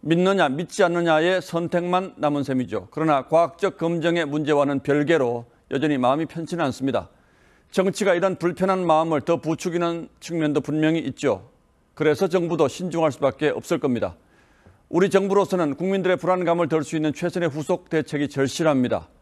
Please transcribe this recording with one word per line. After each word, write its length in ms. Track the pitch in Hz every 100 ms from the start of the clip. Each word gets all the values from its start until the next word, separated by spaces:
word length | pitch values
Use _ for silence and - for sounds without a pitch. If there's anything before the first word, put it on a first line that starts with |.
믿느냐 480 | 151 165 180 196 156
믿지 360 | 135 175 -
않느냐의 580 | 185 170 170 156 165 185
선택만 720 | - 170 170 175 175 180 190 -
남은 280 | 147 143
셈이죠. 440 | 139 131 123 104 92
그러나 360 | - 160 143 127
과학적 500 | 160 170 - 196 -
검증의 500 | 165 170 160 170 156
문제와는 540 | 147 147 147 143 139
별개로 680 | 131 143 147 165 127 120 117 _ _
여전히 260 | 143 151 143
마음이 280 | 127 139 160
편치는 380 | - 160 170 151
않습니다. 440 | 117 135 117 85 _ _ _ _ _ _
정치가 420 | - 190 - 220
이런 220 | 175 190 185
불편한 500 | 170 165 190 190 175
마음을 360 | 156 165 156
더 180 | 131 165
부추기는 680 | 151 160 185 170 170 170 160 _
측면도 400 | - 165 151 147
분명히 400 | 131 151 156 165
있죠. 500 | 139 123 143 98 98 _ _ _ _
그래서 340 | - 156 151 190
정부도 400 | 180 170 170 147
신중할 420 | - 180 165 160
수밖에 380 | 127 139 131 151
없을 300 | - - 170
겁니다. 380 | 143 120 101 85 _ _ _ _ _ _ _
우리 220 | 170 190
정부로서는 640 | 196 196 196 190 185 156
국민들의 420 | 135 180 196 185 180
불안감을 500 | 160 185 170 170 165
덜 160 | 160
수 100 | 143
있는 180 | 165 156
최선의 360 | 143 175 180 170
후속 420 | 139 156 180 -
대책이 380 | 165 - 147 143
절실합니다. 800 | - 135 - 160 139 123 107 82 _